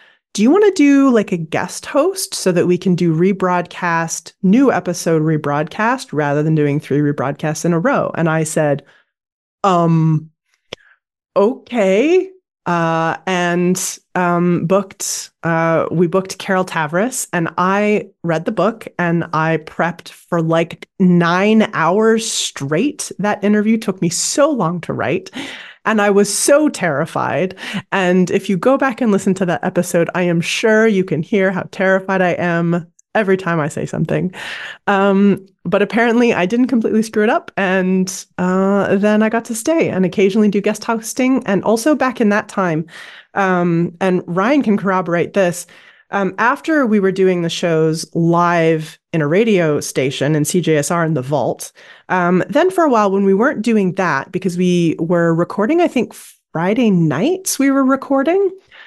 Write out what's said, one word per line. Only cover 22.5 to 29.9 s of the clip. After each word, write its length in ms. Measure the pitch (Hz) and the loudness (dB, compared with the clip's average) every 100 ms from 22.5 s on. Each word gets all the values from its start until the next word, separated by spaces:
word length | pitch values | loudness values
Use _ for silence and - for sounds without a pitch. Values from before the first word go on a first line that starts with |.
| - 139 156 285 - - - | -8 -4 -2 -2 -4 -12 -4
That 220 | 208 202 | -4 -2
interview 360 | 202 208 214 226 | 0 2 2 0
took 240 | 214 - | -2 -2
me 80 | 175 | -2
so 420 | - - - 294 | -2 -4 0 0
long 300 | 254 165 175 | 2 -2 -4
to 100 | 160 | -6
write 400 | 127 110 160 - 254 277 - - - - | -6 -4 -4 -6 -12 -12 -14 -20 -8 -2
and 160 | 214 | 0
I 80 | 202 | 2
was 180 | 202 202 | 2 2
so 400 | - - 285 302 | 0 2 4 2
terrified. 880 | - 175 139 160 139 123 139 185 - - 202 - | 0 -4 -2 -4 -4 -2 -2 -4 -6 -10 -10 -4
And 360 | 196 180 185 180 | -2 2 2 2
if 200 | 196 202 | -2 -2
you 80 | 185 | 0
go 200 | 254 277 | 2 2
back 220 | 269 - | 0 -2
and 140 | 233 | 0
listen 200 | 196 196 185 | 0 0 0
to 100 | 180 | -2
that 180 | 160 | -2
episode, 460 | 185 180 175 | -2 -2 -2